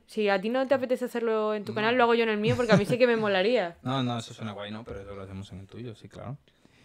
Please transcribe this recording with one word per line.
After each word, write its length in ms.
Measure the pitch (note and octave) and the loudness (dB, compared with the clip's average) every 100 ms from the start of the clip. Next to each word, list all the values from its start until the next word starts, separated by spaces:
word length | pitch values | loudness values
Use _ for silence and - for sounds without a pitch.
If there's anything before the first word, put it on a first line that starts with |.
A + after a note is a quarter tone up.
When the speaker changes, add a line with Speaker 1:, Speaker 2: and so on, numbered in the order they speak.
| - | -8
Speaker 1:
Si 220 | A3 G3+ | -2 2
a 120 | G3 | 2
ti 80 | G#3+ | 0
no 160 | B3+ C4 | 0 2
te 60 | |
apetece 320 | C4+ B3 B3+ B3 | 2 2 -2 -2
hacerlo 480 | A#3+ A3+ A3 G#3+ | -2 0 0 0
en 100 | G#3+ | -2
tu 80 | G#3 | -4
Speaker 2:
No. 40 | G#3 | -2
Speaker 1:
canal, 200 | A3 B3 | 2 4
lo 80 | |
hago 100 | A#3 | 6
yo 80 | A#3 | 4
en 60 | A3+ | 2
el 100 | G#3+ | 2
mío, 160 | G#3+ A#3+ | 2 2
porque 160 | A#3 | 2
a 40 | G3+ | 2
mí 80 | |
sí 140 | G3+ E3 | 2 4
que 80 | B3 | 4
me 80 | A3+ | 4
molaría. 640 | G#3+ F#3+ G3+ B3 F3 - | 2 2 2 2 0 -4
Speaker 2:
<laughs> 40 | |
No, 200 | B2+ C3 | -4 -2
no, 160 | B2 A#2 | 0 -4
eso 140 | - | -8
suena 200 | A#2+ A2 | -10 -10
guay, 180 | G2+ G#2 | -8 -10
¿no? 140 | G#2+ | -10
Pero 160 | A#2+ G2+ | -12 -12
eso 140 | G2 G2+ | -12 -12
lo 60 | |
hacemos 280 | F#2+ F#2+ F#2+ | -10 -12 -12
en 100 | F#2 | -14
el 60 | F#2+ | -14
tuyo, 280 | G#2 A#2+ G#2+ | -14 -12 -14
sí, 120 | G#2 | -16
claro. 300 | F2+ G2+ C#3 _ _ _ _ | -14 -12 -12 _ _ _ _